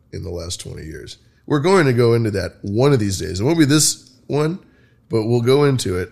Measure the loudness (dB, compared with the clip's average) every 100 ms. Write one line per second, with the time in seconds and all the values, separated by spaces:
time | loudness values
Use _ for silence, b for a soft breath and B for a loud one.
0 | _ -14 -10 -10 -10 -12 -12 -14 -14 -16
1 | -18 -20 b b b -2 2 4 4 4
2 | 4 4 0 -4 -8 -10 -6 0 4 4
3 | 0 -4 -6 -4 0 2 4 2 0 -4
4 | -12 _ -6 -4 -4 -6 -12 b b b
5 | -6 -4 0 0 2 4 4 2 -2 -4
6 | -6